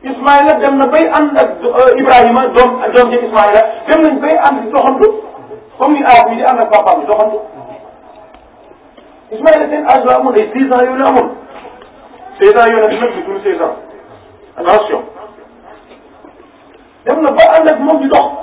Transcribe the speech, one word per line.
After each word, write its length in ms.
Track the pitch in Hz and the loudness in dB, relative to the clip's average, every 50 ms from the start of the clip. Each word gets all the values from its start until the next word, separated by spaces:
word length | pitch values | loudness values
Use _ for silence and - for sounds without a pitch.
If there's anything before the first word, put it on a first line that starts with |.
| - 262 | -12 -12
Ismaïla 420 | 269 - 262 285 285 285 294 302 285 - | -12 -4 0 0 2 2 2 2 0 0
dem 160 | 269 277 277 269 | 0 -2 0 0
na 80 | 269 | -2
bay 180 | 247 302 311 330 - - 311 | 0 0 0 0 0 0 -2
ànd 200 | 302 294 277 - | -2 0 0 0
ak, 100 | - - - - - | -2 -2 -4 -6 -6
euh, 340 | 240 - 233 254 254 - 262 | -4 0 2 2 2 2 2
Ibrahima, 420 | - - 247 247 233 233 233 254 262 240 - | 2 2 4 4 4 4 2 0 -2 0 2
doom, 160 | 240 247 240 - - - - - | 2 2 2 2 -4 -6 0 2
doom 160 | 247 247 226 | 2 2 2
ji 60 | 233 240 240 | 0 -4 -4
Ismaïla, 340 | - 214 208 208 208 208 214 220 214 - - - - | -2 0 0 0 2 2 2 2 0 -4 -10 -4 -2
dem 120 | 302 320 311 | 0 2 2
nañ 180 | 302 269 262 | 2 0 -2
bay 160 | 262 302 320 - - | -2 -2 0 2 2
ànd 160 | 277 262 220 226 | 0 0 -2 -8
di 80 | 220 | -4
doxantu, 380 | - 277 262 269 - - 415 440 427 - - - - - - - - - - - - - | -2 0 0 0 0 2 2 2 2 -2 -10 -14 -18 -20 -20 -20 -20 -20 -20 -20 -8 -4
comme 160 | 254 294 302 | 0 0 0
ni 80 | 285 247 | 0 2
Aadama 300 | 254 247 233 233 226 233 | 4 4 4 4 2 -2
di 60 | 233 - | -2 0
ànd 180 | - - 233 226 | 0 0 0 0
ak 80 | 214 | 0
papaam 300 | 214 208 214 190 180 - | 0 0 2 2 0 0
di 60 | - | 0
doxantu. 320 | 202 208 214 214 214 220 - - - - - - - - - - - - - - - - - - - _ - _ _ _ _ _ - - _ _ _ _ - _ - _ _ _ _ 220 | -2 0 0 0 -2 -2 -8 -10 -12 -18 -20 -20 -20 -20 -20 -20 -20 -20 -20 -20 -20 -20 -20 -20 -20 _ -20 _ _ _ _ _ -20 -20 _ _ _ _ -20 _ -20 _ _ _ _ -12
Ismaïla 360 | 220 - - 208 - - 196 | -2 2 2 2 2 0 -4
seen 160 | 202 294 - | -4 -6 0
âge 200 | - - - - | 0 0 0 2
la 100 | 247 254 262 | 0 0 0
amoon, 160 | 269 262 233 | 0 0 0
ay 160 | 214 220 214 - | 0 0 -2 -2
seize 200 | 254 269 262 254 | -2 -2 0 0
ans 120 | 247 247 | 0 0
yooyu 140 | 254 254 262 | -2 -2 -2
la 100 | 277 254 | -2 0
amoon. 220 | 262 247 233 - - - - - - - - - - - - - - - - - - - - - - - | 0 0 -2 -2 -8 -14 -20 -20 -20 -20 -20 -20 -20 -20 -20 -20 -20 -20 -20 -20 -20 -20 -20 -20 -4 2
Seize 160 | - 202 214 | 2 4 4
ans 100 | 233 233 220 | 4 2 2
yooyu 120 | 233 220 214 | 2 0 0
nag 80 | 214 | 0
dina 160 | - - 247 240 | -2 -2 -4 -6
tudd 340 | - 359 - - 392 392 - | -6 -8 -10 -10 -10 -6 -4
seize 180 | 415 359 - - | -4 -4 -4 -4
ans. 140 | - - - - - - - - - - - - _ - - - - _ | -6 -6 -12 -16 -20 -20 -20 -20 -20 -20 -20 -20 _ -20 -20 -20 -20 _
Attention. 460 | - 170 175 196 214 208 - - - - - - - - - - - - _ _ - _ - - - _ _ - - _ - _ _ _ - _ _ - _ _ _ _ _ - - _ _ _ _ _ | -8 -2 0 0 0 0 -2 -6 -8 -8 -14 -20 -20 -20 -20 -20 -20 -20 _ _ -20 _ -20 -20 -20 _ _ -20 -20 _ -20 _ _ _ -20 _ _ -20 _ _ _ _ _ -20 -20 _ _ _ _ _
Dem 140 | - - 320 311 | -6 -4 -2 -2
na 80 | 277 - | -2 2
ba 120 | - - 330 320 330 | 2 2 4 4 2
ànd 120 | 320 311 - | 2 2 0
ak 60 | - | 0
moom 200 | 277 - 320 285 269 | -2 -2 -2 -2 0
di 60 | 269 | 0
dox. 200 | - - - - - - | 0 0 0 -2 -6 -12